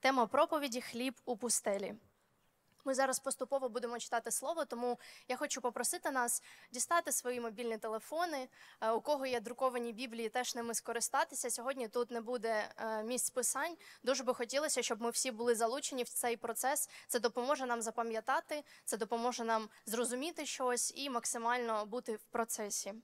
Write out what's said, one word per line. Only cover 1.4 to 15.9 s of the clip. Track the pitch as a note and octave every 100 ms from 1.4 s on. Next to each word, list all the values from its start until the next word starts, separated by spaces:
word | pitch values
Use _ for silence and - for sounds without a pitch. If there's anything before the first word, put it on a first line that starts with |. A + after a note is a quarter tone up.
| A#3+ A3 - G3 G3 G#3+ _ _ _ _ _ _ _ _ C#4
Ми |
зараз | C4 C4+ B3+
поступово | C4+ - C4 C#4 C4
будемо | A3+ A#3 A#3
читати | - A#3+ A#3
слово, | - C4+ E4+
тому | C#4 A#3 B3 A#3+ - - -
я | B3+
хочу | C#4+ C4
попросити | B3 A#3+ B3 F4 D#4+
нас | C4+ A#3+ - - - -
дістати | B3 - E4+ E4+
свої | - B3 B3
мобільні | A#3 G#3 A#3+ A3
телефони. | A3+ A3 - D#4 F4 D4 B3+ - - -
Е, | A3
у | A#3+
кого | C#4+ D4 C4
є | A#3+
друковані | G#3+ A#3+ C4 A#3+ A#3
Біблії, | G#3+ B3+ A3+ A3+
теж | B3 B3
ними | A#3 A#3
скористатися. | A3 - A#3 - C4+ E4 C4+ B3+
Сьогодні | A#3+ A#3+ C#4 A3+
тут | B3 A#3+
не | A#3
буде, | A3+ B3 A3 G#3+ G#3 -
е, | A3 A3
місць | A3 B3 -
писань. | - A#3+ C4 D#4+ E4 - -
Дуже | - C4
би | B3
хотілося, | A#3 A#3+ C4 D4+ -
щоб | A#3 A3
ми | A#3
всі | - C4
були | A3 A#3+
залучені | A3+ A3+ C4+ -